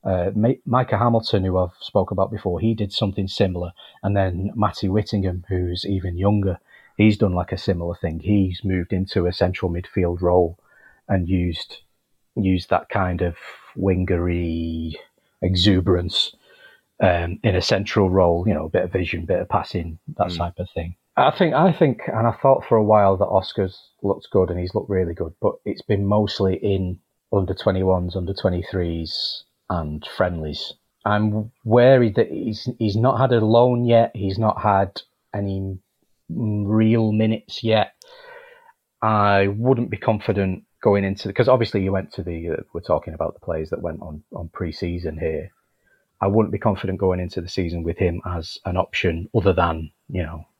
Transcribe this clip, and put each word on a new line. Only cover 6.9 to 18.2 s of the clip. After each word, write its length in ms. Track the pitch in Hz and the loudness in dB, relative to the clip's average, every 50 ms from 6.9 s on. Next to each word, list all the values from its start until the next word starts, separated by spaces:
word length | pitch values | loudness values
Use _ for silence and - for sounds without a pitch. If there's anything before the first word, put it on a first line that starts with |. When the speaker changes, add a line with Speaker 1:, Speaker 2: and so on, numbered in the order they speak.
| _ | _
Speaker 1:
he's 200 | - 107 110 104 | 4 4 4 4
done, 160 | - 113 95 90 | 4 2 0 2
like, 180 | 87 85 - | -2 -2 -4
a 60 | 95 | -6
similar 380 | 90 - - 92 85 85 85 85 | -6 -2 -2 -2 -2 -2 -6 -6
thing. 240 | - - 82 80 80 | -4 -6 -6 -6 -4
He's 440 | 76 98 104 101 95 92 87 - - | 0 2 2 2 2 0 -2 -4 -4
moved 300 | 95 95 90 85 - - | -2 -2 -2 -2 -2 -2
into 320 | 92 95 95 - 95 85 | -4 -2 -2 -2 0 0
a 80 | 87 90 | 0 0
central 380 | - 92 90 90 - - 90 | 0 0 0 0 -4 -4 -4
midfield 500 | 85 87 87 - - 101 90 87 90 87 | -4 -6 -8 -4 -2 -2 0 0 -2 0
role 380 | 90 87 90 92 87 82 85 _ _ _ _ _ _ - _ _ _ - | 0 4 4 4 4 2 -2 _ _ _ _ _ _ -20 _ _ _ -2
and 180 | 101 92 87 | -2 0 0
used, 540 | 82 95 90 87 87 82 - - - - - _ _ _ _ _ _ _ _ _ _ _ | 0 0 0 0 -2 -4 -6 -10 -14 -16 -20 _ _ _ _ _ _ _ _ _ _ _
used 340 | 120 98 95 95 90 - _ | -2 0 2 2 0 0 _
that 200 | 92 90 - _ | -2 -2 -2 _
kind 320 | - 107 95 92 87 87 | -2 -2 0 0 0 -2
of 140 | 90 87 82 - - - - - - - _ | -2 -2 -4 -8 -16 -20 -20 -20 -20 -16 _
wingery 1200 | - 92 95 92 90 92 87 90 85 87 87 87 87 85 85 82 82 82 82 82 80 80 80 78 - - _ _ _ _ _ _ _ | -2 0 0 2 2 0 0 0 0 0 0 -2 -2 -2 -2 -2 -4 -4 -4 -6 -6 -6 -8 -10 -12 -16 _ _ _ _ _ _ _
exuberance, 920 | - 107 95 92 - 104 95 92 85 95 90 90 87 92 - - - - _ _ _ _ - _ - - _ _ _ _ _ _ | -2 0 0 4 4 4 4 4 4 2 2 2 0 -2 -2 -2 -4 -4 _ _ _ _ -20 _ -20 -20 _ _ _ _ _ _
um, 400 | - 92 87 87 87 85 87 - - | 2 2 2 2 -2 -4 -6 -2 0
in 120 | 110 92 | 0 2
a 60 | 90 | 2
central 480 | - - 117 98 101 - - 110 98 92 | 2 0 0 0 0 0 2 2 4 4
role, 380 | 92 95 | 4 4